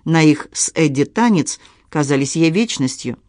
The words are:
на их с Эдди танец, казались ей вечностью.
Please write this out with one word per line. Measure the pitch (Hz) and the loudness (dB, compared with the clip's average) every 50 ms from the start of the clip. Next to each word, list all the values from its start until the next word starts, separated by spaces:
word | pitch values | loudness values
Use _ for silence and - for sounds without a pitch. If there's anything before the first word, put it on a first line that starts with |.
| - | -4
на | 160 165 165 156 | 0 2 4 6
их | 156 147 - - - - | 4 4 2 -2 -10 -8
с | - - - - | -6 -6 -4 -2
Эдди | - 160 147 135 135 143 | 0 0 0 0 0 -2
танец, | - - 220 233 240 214 165 135 - - - _ _ _ _ _ _ | -2 0 0 2 2 2 2 0 -2 -6 -12 _ _ _ _ _ _
казались | - 156 143 135 143 135 139 135 - | -4 -4 -2 0 0 0 -2 -2 0
ей | 160 165 165 | 0 0 2
вечностью. | 160 202 233 220 - - 135 131 - - - 127 113 - _ | 2 0 -2 -2 -2 -4 -4 -4 -6 -6 -10 -10 -10 -10 _